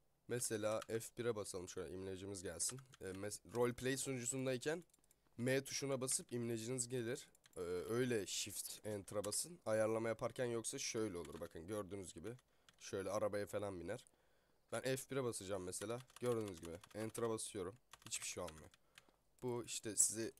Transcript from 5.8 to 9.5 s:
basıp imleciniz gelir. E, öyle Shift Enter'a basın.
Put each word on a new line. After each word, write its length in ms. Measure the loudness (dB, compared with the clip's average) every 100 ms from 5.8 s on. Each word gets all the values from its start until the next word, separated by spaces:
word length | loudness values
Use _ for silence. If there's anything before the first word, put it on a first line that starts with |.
| 0 0
basıp 320 | 2 0 0
imleciniz 540 | 0 0 0 0 -2 0
gelir. 400 | 0 0 -2 -6 -20 -14 -4
E, 40 |
öyle 680 | 0 0 2 4 6 4 2
Shift 580 | -2 -4 -4 -6 -6 -4
Enter'a 400 | -4 -2 0 0
basın. 340 | 0 -2